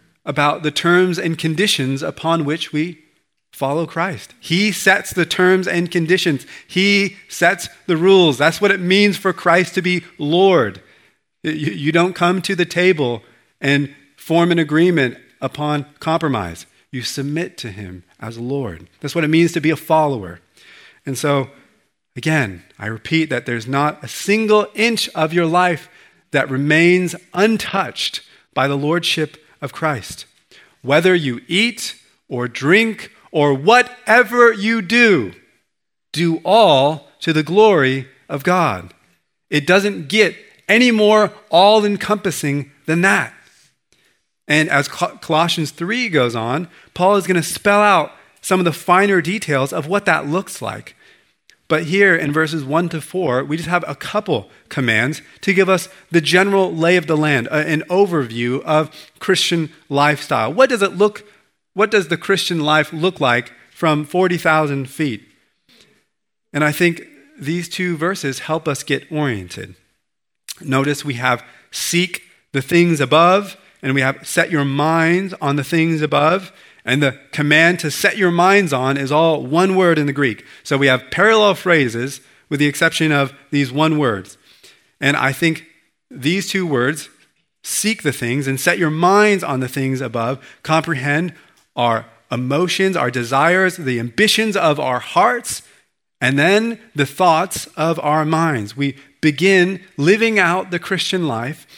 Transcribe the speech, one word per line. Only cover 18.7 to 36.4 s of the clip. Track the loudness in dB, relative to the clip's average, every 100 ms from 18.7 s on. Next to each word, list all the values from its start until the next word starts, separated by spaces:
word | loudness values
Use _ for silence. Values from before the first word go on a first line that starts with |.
| -12 -20 _
That's | -8
what | -2
it | 2
means | 2 2
to | 0
be | -2
a | -2
follower. | 0 0 2 -2 -8 -14 _ _ -20 -20 -20 _ -10
And | -4
so, | -2 0 -2 -10 _ _ _ _ _
again, | -8 -2 -2 -2 -6 -18 -14
I | -10
repeat | -10 -4 -2 0
that | -4 -4
there's | -8 -4
not | -2 -2 -4
a | -12
single | -8 -2 0 2 2 0
inch | -2 -2 0 -4
of | -2 -2
your | 0 0
life | 2 2 -2 -10 _ _ _ _
that | -2 0
remains | -2 2 4 4 4 0 -6 _
untouched | 0 0 0 -2 -4 -4 -6 -8 -10 -18 _ _
by | -2 0
the | 0
lordship | -2 -2 -2 -4 -6 -8 _ -14
of | -12
Christ. | -6 -4 -4 -8 -18 -20 _ _ -20 _ _
Whether | 0 2 4
you | 2 0 -6 -4
eat | -2 -2 -4 -12 -14 _ _ -10
or | -6 -6
drink | -4 2 4 2 -4 -14 _ _
or | 0 2
whatever | 2 4 4 2 -4 2 4 4 6 4
you | 4 -2 -2
do, | 0 4 4 4 0 -10 _ _ _ _ _ _ _
do | -4 -2 -2